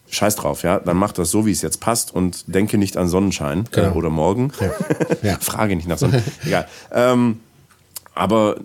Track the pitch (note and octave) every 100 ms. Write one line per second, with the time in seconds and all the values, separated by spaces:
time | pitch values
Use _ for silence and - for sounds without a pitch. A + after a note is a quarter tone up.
0 | - - G2+ G#2+ - C#2+ E2+ F#2+ F2 F2+
1 | G#2 - D#2+ G#2 A2 E2+ D#2+ - - A#2
2 | - F#2 F2+ - - F#2 G#2+ A2+ G2 F2
3 | F2+ F2+ G2 - C#2+ D#2+ A#2 - - E2
4 | D#2+ D#2+ D#2+ A2 C3 - F#2+ - - D#3+
5 | - - G#2 F2 - A2 A2 F#2 E2+ E2
6 | C3+ B2+ G#2 - D#2+ F2+ - - - -
7 | B2 B2 A#2+ A2 - _ _ _ _ -
8 | - - F#2 A2 G#2+ -